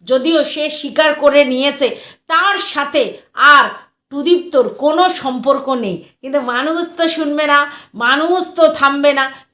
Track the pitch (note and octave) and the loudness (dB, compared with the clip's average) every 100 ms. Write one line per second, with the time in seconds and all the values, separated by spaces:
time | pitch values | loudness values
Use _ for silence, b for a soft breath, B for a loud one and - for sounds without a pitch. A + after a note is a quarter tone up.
0 | E3+ C4 C#4 D#4+ D4 D#4 D4+ - C#4+ A3 | -2 0 2 0 0 -4 -6 -6 -4 0
1 | D#4 D4 D4 C#4+ C#4 B3+ C#4 C4+ B3+ B | 0 2 4 4 4 2 -2 0 -2 B
2 | B B - D#4+ F#4+ F#4+ - D4 C#4+ D4+ | B B -4 0 0 -2 -4 -6 -2 0
3 | G#3 - _ - C4+ C#4+ A3+ - - _ | -2 -4 _ 2 6 6 4 -4 -20 _
4 | _ C#4+ C#4+ F4 - C#4 A3 - D4 D#4+ | _ -4 2 2 2 0 0 0 0 2
5 | F#4 F4+ C4+ B3+ B3+ C#4 C4+ B3+ G#3 E3+ | 2 0 -6 -2 0 0 -2 -4 -4 -8
6 | b _ C4 C#4 B3 A#3+ D4 E4 E4+ - | b _ -6 -4 -2 -4 -4 -4 -6 -2
7 | E4 D#4+ D4+ D4 D4+ C#4+ D4 B B - | -2 -2 -4 -2 2 2 0 B B -4
8 | A#3 C#4 E4 F4+ E4+ - D#4 D#4 C#4 C#4+ | -2 0 0 -2 -2 2 2 2 0 2
9 | C#4+ C#4 C4+ B _ | 0 0 -2 B _